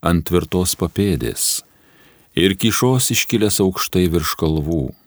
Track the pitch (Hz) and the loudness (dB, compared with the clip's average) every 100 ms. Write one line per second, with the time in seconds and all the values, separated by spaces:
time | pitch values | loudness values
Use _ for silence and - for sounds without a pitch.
0 | 85 85 78 87 82 90 90 - 87 - | 2 0 2 0 0 -2 0 -2 -4 0
1 | 101 80 57 - - - - _ _ _ | 0 0 -2 -4 -4 -4 -8 _ _ _
2 | - _ _ - 90 95 113 104 123 127 | -20 _ _ 2 2 2 0 2 2 2
3 | 127 127 - 117 104 - 98 92 - 95 | 0 -2 -2 0 0 2 0 0 -2 0
4 | 90 85 80 - 82 80 73 82 65 - | 2 0 -2 -2 -2 0 -2 -2 -4 -8